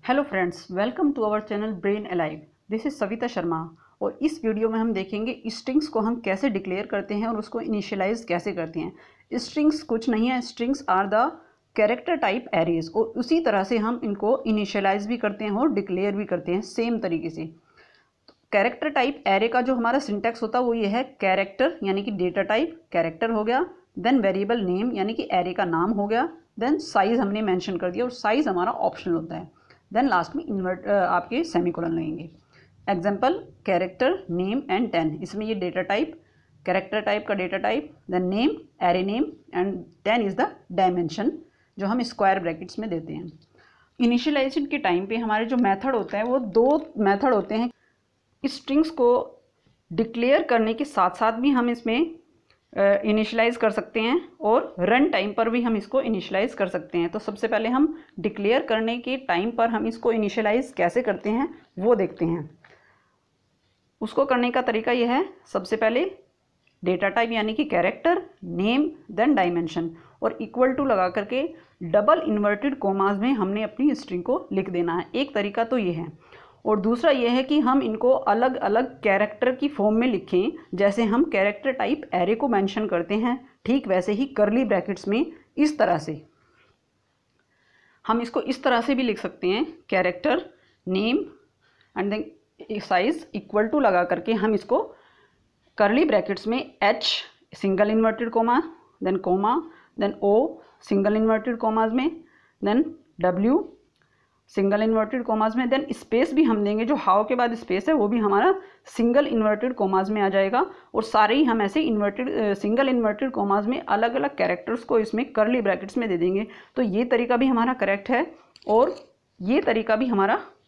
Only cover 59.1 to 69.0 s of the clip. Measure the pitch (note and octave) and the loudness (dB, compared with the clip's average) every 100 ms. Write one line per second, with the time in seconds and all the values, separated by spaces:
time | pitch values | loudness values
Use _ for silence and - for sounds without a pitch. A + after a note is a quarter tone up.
59.1 | C4 C4 F3 G#3+ A#3 A3+ A3 A3 A3+ A#3+ | -8 -2 -2 0 0 0 0 -4 -2 0
60.1 | A3+ G#3 G#3+ A3 A3 C4 - E3+ A#3 A#3+ | 0 0 0 0 0 -2 -2 0 0 -2
61.1 | F#3+ G#3 A3+ E4 - _ - G3+ A#3 F3+ | -2 -2 -2 -2 -6 _ -4 2 2 2
62.1 | - E3 E3 D3 - _ _ _ _ _ | 0 -2 -2 -6 -16 _ _ _ _ _
63.1 | _ _ _ _ _ _ _ _ _ G#3+ | _ _ _ _ _ _ _ _ _ -6
64.1 | - C#4 B3+ B3 B3 B3+ A3 A3+ A#3+ A#3 | 0 2 2 0 0 0 -2 0 0 2
65.1 | B3+ F#4+ - _ G3+ F#3 A3 A3 A#3 F#4 | 0 -2 -8 _ -8 -4 0 2 2 -2
66.1 | - _ _ _ _ _ _ F3+ F3+ G3 | -6 _ _ _ _ _ _ -2 0 0
67.1 | F#3+ A#3 A3+ G#3+ G#3+ D4+ F3 F3 A3 E4 | 0 0 0 -2 -2 -2 0 0 0 0
68.1 | F4 F4+ _ F3+ E3+ G3+ B3+ D4+ - | 0 -2 _ -10 -2 0 2 0 -4